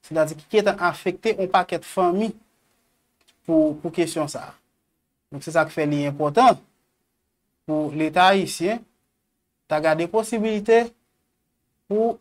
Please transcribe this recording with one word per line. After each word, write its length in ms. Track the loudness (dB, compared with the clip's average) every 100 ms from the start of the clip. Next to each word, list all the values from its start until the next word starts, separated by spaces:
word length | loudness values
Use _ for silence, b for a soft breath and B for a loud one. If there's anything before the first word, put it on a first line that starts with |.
sètadi 340 | -6 -2 -2 -2
ki 100 | -2 0
gentan 220 | 2 0 -2
afekte 460 | -2 -6 -4 -4 -2
yon 140 | 0
pakèt 340 | 0 0 -6 -6
fanmi. 460 | -2 0 0 -2 -6 _ _ _ _ _ _ _ _ _ _ 0
Pou 240 | 2 2 0
pou 80 | -8
kesyon 400 | -4 -4 -2 -6
sa 220 | -8 -14
a, 40 | -20 _ _ _ _ _ _ _
donk 80 | -14
se 140 | -2
sa 100 | 0
k 80 | 0
fè 140 | 0 -2
li 140 | 0
enpòtan 540 | -2 -2 -2 4 4 4 _ _ _ _ _ _ _ _ _ _
pou 240 | -6 -4 -4 -4
leta 300 | -2 4 4
ayisyen 540 | 4 0 -4 -4 -4 -10 _ _ _ _ _ _ _ _
ta 100 | -2
gade 240 | 0 0 0
posibilite 680 | -2 -2 -4 -2 -4 4 4 4 _ _ _ _ _ _ _ _ _ _
pou 300 | 0 0 -2